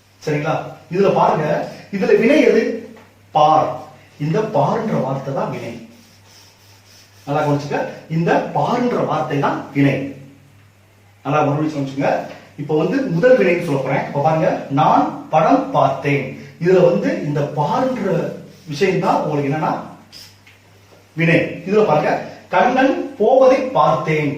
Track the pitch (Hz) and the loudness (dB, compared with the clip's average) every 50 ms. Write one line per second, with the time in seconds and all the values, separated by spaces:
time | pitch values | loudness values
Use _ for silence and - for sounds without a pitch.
0 | _ _ _ _ - 156 147 147 151 160 - - - - - - - - 165 190 | _ _ _ _ -6 -4 -4 -4 -2 -2 -4 -4 -6 -10 -14 -18 -16 -8 -2 0
1 | 196 180 - 165 160 - - 151 151 147 151 - - - - - - - 202 196 | 2 2 2 2 2 2 0 0 -2 -2 -2 -4 -4 -8 -12 -16 -16 -8 -6 -4
2 | 214 233 202 208 226 240 294 302 247 214 208 226 254 262 - - - - - - | 0 2 4 4 4 4 4 4 4 4 4 2 2 0 -4 -8 -10 -14 -20 -20
3 | - _ _ _ _ _ - 156 151 151 156 156 - - - - - - - - | -20 _ _ _ _ _ 0 2 4 4 4 2 2 0 -4 -8 -12 -16 -20 -20
4 | - - _ - 147 160 - 214 214 - - 139 143 - - 233 - - 160 139 | -20 -20 _ -8 -6 -2 -2 -2 -2 -2 0 0 0 0 -2 -2 -4 -4 -4 -4
5 | 127 135 131 - - 139 131 139 - 151 123 117 117 120 117 - - - - - | -4 -4 -6 -6 -6 -6 -6 -6 -6 -6 -8 -8 -10 -12 -12 -14 -18 -20 -20 -20
6 | - _ _ _ _ _ - - - - _ _ _ _ - _ _ _ - - | -20 _ _ _ _ _ -20 -20 -20 -20 _ _ _ _ -20 _ _ _ -20 -20
7 | - _ _ - - 143 143 156 151 147 143 139 - - - - - - - - | -20 _ _ -20 -10 -6 -4 -2 0 0 -2 -2 -2 -4 -6 -6 -6 -6 -10 -14
8 | - - 160 165 170 208 - - - - - - - 214 240 247 247 - 190 - | -12 -6 -4 -2 0 0 0 0 -2 -2 -4 -2 -2 0 0 0 -2 -2 -2 -2
9 | - 139 151 156 135 - 147 139 139 - - - - - - 143 139 135 135 - | -2 -2 -2 -4 -4 -4 -4 -2 -2 -2 -4 -4 -8 -6 -2 2 2 2 2 0
10 | - - - - - - - _ _ _ _ _ _ _ _ _ _ _ _ _ | -4 -8 -12 -14 -20 -20 -20 _ _ _ _ _ _ _ _ _ _ _ _ _
11 | _ _ _ _ - 135 147 151 147 139 143 156 156 - - 139 135 131 - - | _ _ _ _ -6 -2 0 0 2 2 0 0 -2 -2 -2 -4 -6 -6 -4 -4
12 | - - - - - - - - - - - - 143 - 156 156 170 190 262 285 | -2 -2 -2 -2 -4 -8 -14 -18 -20 -20 -14 -12 -6 -2 0 0 0 0 0 -2
13 | 269 185 165 165 233 254 262 - 196 175 175 - - - 143 135 135 143 135 - | -2 -2 -2 2 4 6 6 6 6 2 2 0 0 -2 -2 -2 -2 -2 -2 -4
14 | - - - 143 147 160 160 160 165 - 135 - - - 139 139 160 - 139 277 | -4 -4 -4 0 0 2 2 2 2 0 -2 -2 -6 -4 0 2 2 4 4 4
15 | - - - - - - - 160 165 226 277 - - - - 147 - - - - | 2 0 -4 -10 -10 0 2 2 4 4 4 2 2 0 0 0 0 0 0 -2
16 | - 143 139 139 131 - - - - - - - 165 180 190 180 160 - - - | -2 -2 -2 -2 -2 -6 -10 -14 -16 -18 -12 -4 2 4 4 6 6 4 4 2
17 | - 277 - - - 147 143 147 143 - - 139 175 175 220 262 262 262 254 208 | 0 -2 -2 -2 -4 -4 -2 -2 -4 -4 -2 -4 -2 -2 0 0 -2 -2 -2 -2
18 | 190 190 165 160 - - - - - - - - - 165 143 - 202 180 175 160 | -2 -2 -2 -2 -2 -4 -8 -10 -16 -20 -20 -20 -14 -12 -4 -2 0 0 0 0
19 | - - - - 185 170 151 143 139 135 151 156 165 - - - - - - - | 0 0 0 0 -2 -2 -4 -2 -2 -2 -2 -2 -2 -4 -4 -4 -8 -14 -18 -20
20 | - - - - - - - _ _ - - _ _ _ _ _ _ _ - - | -20 -20 -20 -20 -20 -20 -20 _ _ -20 -20 _ _ _ _ _ _ _ -20 -20
21 | _ _ - 156 165 165 156 - - - - - - 190 202 220 214 - - 156 | _ _ -4 -2 2 4 4 2 2 0 -6 -8 -6 0 2 2 4 4 2 2
22 | - - - - - - - - - - - - - 254 262 262 277 294 - - | 2 0 -2 -2 -6 -10 -16 -20 -12 -2 2 2 2 4 4 2 2 2 2 0
23 | - - - - 208 240 262 269 262 254 - - - - 151 156 151 151 160 160 | -4 -8 -4 0 2 4 6 6 6 6 6 4 0 -2 0 2 2 2 2 0
24 | 156 156 156 151 147 139 - | 0 -2 -2 0 0 -2 -4